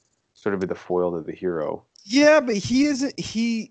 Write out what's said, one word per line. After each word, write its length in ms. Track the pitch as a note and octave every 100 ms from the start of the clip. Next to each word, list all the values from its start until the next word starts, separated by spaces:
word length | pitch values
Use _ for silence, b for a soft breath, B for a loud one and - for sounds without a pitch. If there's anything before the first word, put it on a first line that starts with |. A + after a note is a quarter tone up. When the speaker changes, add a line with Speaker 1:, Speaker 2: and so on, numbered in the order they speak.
| _ _ _
Speaker 1:
sort 220 | _ G#2+
of 60 | G2
be 60 | F#2
the 80 |
foil 380 | F2 - F2+ F2+
to 80 | E2+
the 120 | D#2
hero. 520 | D#2+ F#2 E2 D2+ E2 - _
Speaker 2:
Yeah, 360 | - B3+ D4 D#4
but 160 | B3 G3+
he 300 | - B3+ D4
isn't, 300 | C4 C4+ -
he, 520 | - A3 A#3 A3+ G3